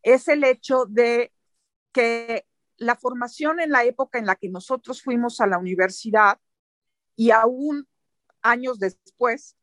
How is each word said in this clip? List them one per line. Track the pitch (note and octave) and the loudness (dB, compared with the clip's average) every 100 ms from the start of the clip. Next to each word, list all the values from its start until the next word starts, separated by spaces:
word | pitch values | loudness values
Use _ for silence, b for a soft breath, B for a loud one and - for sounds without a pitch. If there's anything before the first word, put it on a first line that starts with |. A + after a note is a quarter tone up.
es | A3 B3+ - | 4 2 4
el | D4 | 2
hecho | C4+ B3+ - C4 A3+ | 2 0 0 -2 0
de | G#3+ A#3+ A#3 A#3+ _ _ _ _ _ _ | 0 2 0 -4 _ _ _ _ _ _
que | - A#3 A#3 A#3 A#3 _ _ _ _ | -2 0 -2 -6 -8 _ _ _ _
la | A#3 A#3+ | -4 -2
formación | B3 B3+ A#3 - D4+ E4 | -4 -6 -10 -6 -4 -2
en | D#4+ | 0
la | C4+ | 2
época | A#3+ B3 C4+ B3 | 2 -2 -6 -4
en | G#3 | -4
la | |
que | G3 G3 | -4 -6
nosotros | F#3 - B3+ - B3+ | -12 -8 -8 -8 -10
fuimos | - A#3+ A#3+ A3+ | -4 -2 -2 -2
a | G#3 | 0
la | F3+ | 0
universidad | F#3 F#3 F#3 - A3+ G#3+ G#3 G#3 _ _ _ _ _ _ _ - | -4 -2 -2 -2 -2 4 4 2 _ _ _ _ _ _ _ 0
y | A3+ | 4
aún | A3 A3+ B3+ D4 C#4+ C#4 _ _ _ _ _ | 4 4 0 -6 -6 -10 _ _ _ _ _
años | A3+ A#3+ B3+ A#3 | 0 0 -2 -4
después | F#3+ - _ _ A#3+ A3+ - _ | -4 -6 _ _ -2 -2 -10 _